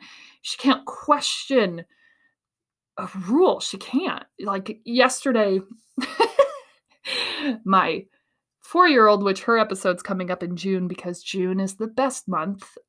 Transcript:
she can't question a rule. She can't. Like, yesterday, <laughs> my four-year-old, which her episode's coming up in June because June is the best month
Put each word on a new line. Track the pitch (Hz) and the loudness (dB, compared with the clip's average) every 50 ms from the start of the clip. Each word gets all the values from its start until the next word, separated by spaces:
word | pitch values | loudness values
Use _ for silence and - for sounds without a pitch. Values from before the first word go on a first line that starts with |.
| - - - - - - _ _ | -10 -20 -20 -20 -20 -20 _ _
she | - - - | -14 -12 -8
can't | - - 269 262 - - | -2 0 0 0 0 -2
question | - - - - 294 294 285 - - - - - - 269 247 208 180 170 170 170 _ _ _ _ _ _ _ _ _ _ _ _ _ _ _ _ _ _ _ _ _ _ | -10 -16 -4 0 0 0 0 0 -4 -6 -6 -4 0 2 2 2 2 -2 -6 -14 _ _ _ _ _ _ _ _ _ _ _ _ _ _ _ _ _ _ _ _ _ _
a | - 196 175 - 196 175 185 | -14 -12 -10 -10 -8 -4 0
rule. | 240 320 370 269 190 - | 2 4 4 4 4 0
She | - - - 190 | -2 -8 -10 -10
can't. | - - - 285 370 277 - - - _ _ - | -6 -4 -2 -2 -2 -2 -6 -8 -12 _ _ -10
Like, | 190 208 196 196 190 - 220 - - | -6 -6 -4 -4 -6 -8 -10 -12 -8
yesterday, | 226 233 254 247 254 254 - - 277 233 226 208 202 190 190 190 - - _ _ _ _ 262 | -2 2 4 4 4 2 0 0 0 2 2 2 2 0 -2 -4 -8 -18 _ _ _ _ -10
<laughs> | - - - - 480 480 - - 554 554 605 539 - _ _ _ _ _ _ _ - - 508 494 480 370 349 320 294 285 226 220 - | -8 -4 0 0 0 2 4 2 2 2 0 -10 -18 _ _ _ _ _ _ _ -10 -8 -6 -6 -6 -6 -6 -6 -4 -4 -4 -4 0
my | 185 185 185 165 165 165 190 - _ _ _ _ _ _ _ _ _ _ _ | 2 2 2 2 2 -2 -4 -8 _ _ _ _ _ _ _ _ _ _ _
four-year-old, | - - - 339 359 339 277 240 220 214 208 202 202 | -10 0 4 4 6 6 6 8 8 6 6 6 4
which | 196 190 - | 0 0 0
her | - - 233 226 | 0 0 2 2
episode's | 214 220 190 190 - 185 180 180 | 2 0 -2 -2 0 0 0 -2
coming | - - 190 185 180 175 | -2 -6 -4 -4 -4 -4
up | 180 - | -6 -6
in | 175 175 180 | -6 -6 -6
June | 165 180 196 190 185 180 | -6 -2 -2 0 0 -2
because | 175 180 - - 180 180 - | -2 -6 -6 -8 -10 -10 -10
June | - - - 190 180 185 185 190 | -10 -8 -4 -2 -2 0 0 -2
is | 196 190 190 | -2 -4 -4
the | - 220 220 | -6 -8 -6
best | 220 254 269 262 - - - 196 | -2 -2 -2 -2 -2 -6 -6 -4
month | 180 156 160 190 202 202 - - - - - | -4 -4 -4 -4 -6 -8 -12 -20 -20 -20 -10